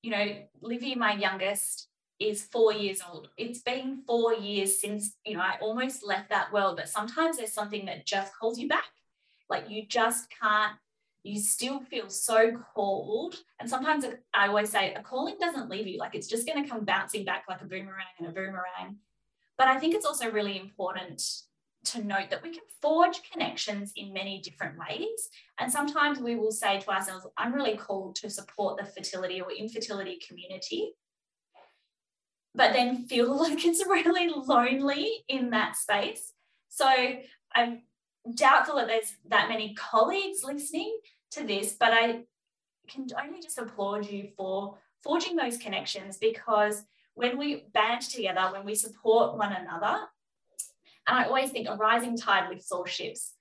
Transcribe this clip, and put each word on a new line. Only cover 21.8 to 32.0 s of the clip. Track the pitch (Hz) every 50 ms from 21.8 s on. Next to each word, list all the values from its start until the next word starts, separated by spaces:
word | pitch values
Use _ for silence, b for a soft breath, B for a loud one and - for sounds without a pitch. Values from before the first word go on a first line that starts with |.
| _
to | - - 240 208
note | 202 196 196 196 -
that | 185 - -
we | 330
can | 330 330 - _ - -
forge | - 302 311 330 349 349 349 - - -
connections | - 320 269 - 226 - - - 208 202 202 202 -
in | - 202 196
many | 190 190 196 196 196 190
different | - 185 - - 180 - 147
ways. | 165 160 - - - 392 440 453 - - - B B B B B -
And | - 247
sometimes | 262 294 285 294 - 302 285 294 285 254
we | 240 233 233
will | 220 214 220
say | 214 - 220 196 196 196
to | - 208
ourselves, | 190 - 196 190 185 185 - - _
"I'm | - 233 240 240
really | 285 269 226 214
called | 208 - - 196 196 190 190 -
to | - - 208
support | - - - - - - 202 180 -
the | 202 196
fertility | - - 185 165 - - 185 185 180 185 190
or | 180 -
infertility | - - 214 226 226 220 - - 415 392 381 - - 339 -
community," | - - 359 359 370 - - - - 339 339 427 427 - _ _ _ _ _ _ _ _ _ _ _ _ - - _ _ _ _ _ _ _